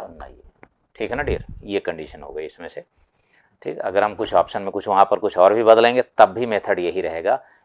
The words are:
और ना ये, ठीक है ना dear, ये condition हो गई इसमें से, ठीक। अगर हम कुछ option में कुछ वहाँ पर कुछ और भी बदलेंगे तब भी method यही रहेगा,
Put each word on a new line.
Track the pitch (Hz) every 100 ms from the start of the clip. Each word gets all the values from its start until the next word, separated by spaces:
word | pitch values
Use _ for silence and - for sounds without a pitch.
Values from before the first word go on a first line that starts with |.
और | -
ना | 80 65
ये, | 64 _ _ - _ _ -
ठीक | 107
है | 123
ना |
dear, | 139 92 - -
ये | 107 101
condition | - 82 76 78
हो | 71
गई | 73 78
इसमें | - 82
से, | - - _ _ _ _ _ _ _
ठीक। | - -
अगर | 101 95
हम | 104 98
कुछ | 104
option | 87 - 107
में | 98
कुछ | 101 104
वहाँ | 98 98
पर | 92
कुछ | 104 90
और | 95
भी | 110
बदलेंगे | 110 113 117 127 - -
तब | 101
भी | 98 120
method | 104 - 90
यही | 87 90
रहेगा, | 85 82 90 135 - _